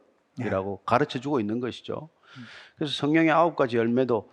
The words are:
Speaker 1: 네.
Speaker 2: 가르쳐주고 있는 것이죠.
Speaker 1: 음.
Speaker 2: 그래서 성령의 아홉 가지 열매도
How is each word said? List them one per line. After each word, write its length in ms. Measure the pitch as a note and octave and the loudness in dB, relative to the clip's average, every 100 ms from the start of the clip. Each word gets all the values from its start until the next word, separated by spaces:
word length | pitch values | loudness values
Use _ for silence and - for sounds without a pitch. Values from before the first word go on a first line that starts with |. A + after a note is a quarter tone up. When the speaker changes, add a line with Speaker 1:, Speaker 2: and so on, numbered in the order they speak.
| _ _ _ - | _ _ _ -8
Speaker 1:
네. 420 | G#2+ F#2+ G2 G2 - | -2 -2 -4 -8 0
Speaker 2:
가르쳐주고 540 | A#2+ D3 C3 C3+ C#3+ | 2 2 -4 -4 -2
있는 200 | G#2 A#2 | -2 -4
것이죠. 500 | B2 - - G#2 D#3 _ _ C3 | -6 -8 -10 -10 -10 _ _ -20
Speaker 1:
음. 60 | A2+ - - _ | -18 -20 -20 _
Speaker 2:
그래서 180 | D3+ | -6
성령의 380 | C3 D3 D#3+ D#3+ | -2 0 4 4
아홉 240 | D#3+ E3+ D3+ | 4 2 2
가지 220 | C3 A#2 | 0 2
열매도 520 | A2+ A#2+ B2+ A2+ - | 2 2 2 0 -2